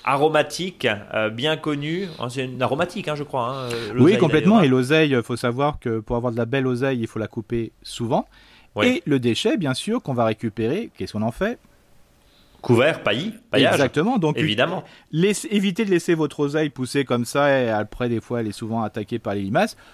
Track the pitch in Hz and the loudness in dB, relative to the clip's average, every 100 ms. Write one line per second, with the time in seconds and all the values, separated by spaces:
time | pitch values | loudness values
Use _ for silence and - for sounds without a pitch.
0 | - 135 156 151 147 - 185 - 120 101 | -2 2 4 4 0 -2 -8 -2 -2 -2
1 | - 110 107 113 151 156 156 143 147 170 | -4 -2 -2 -2 -2 -2 -2 -4 -4 -6
2 | 190 156 123 127 131 127 120 139 175 214 | -6 -8 -8 -6 -6 -2 -2 0 -2 -4
3 | 151 147 143 135 117 135 123 117 110 117 | -6 -6 -4 -4 -4 -4 -6 -6 -4 4
4 | 151 214 165 151 156 220 147 127 123 156 | 6 6 4 4 6 6 6 4 4 4
5 | 156 127 - 120 123 120 143 135 120 113 | 4 2 0 -2 -2 0 -2 -2 -4 -4
6 | 107 120 123 117 120 135 131 120 135 127 | -2 -2 -2 -2 -2 0 0 0 0 0
7 | 110 113 104 - - 117 113 - - - | -2 -4 -6 -6 -6 -4 -4 -10 -16 -8
8 | 113 160 - _ - - _ 101 160 254 | -2 -2 -2 _ -20 -20 _ 0 2 2
9 | - 139 120 110 214 285 147 131 - 240 | 0 0 2 0 0 0 -2 -4 -4 -6
10 | - 123 113 110 113 110 110 165 117 - | -4 0 0 0 -4 -4 -4 -4 -6 -10
11 | 92 107 110 - 202 240 _ _ _ _ | -8 -4 -4 -2 -4 -4 _ _ _ _
12 | _ _ _ _ _ _ - 117 143 156 | _ _ _ _ _ _ 2 4 4 2
13 | 110 110 202 - _ - 165 175 131 147 | -2 -2 -4 -8 _ 2 4 4 2 0
14 | 202 254 156 120 160 107 160 180 - - | 0 0 0 0 0 0 0 -2 -10 -20
15 | _ 156 196 196 - 208 196 180 214 175 | _ 0 2 0 -2 0 0 0 0 0
16 | - 165 151 - 143 156 151 - 127 143 | 2 0 0 0 -2 0 -2 -4 -4 -2
17 | 131 120 117 143 143 135 120 107 107 - | 0 -2 0 2 4 4 2 0 -2 -4
18 | 123 113 - 120 110 - 110 113 107 - | -2 -2 -2 -4 -4 -6 -6 -4 -4 -6
19 | 104 117 110 101 98 143 220 - - | -6 -6 -4 -4 -2 0 0 -4 -20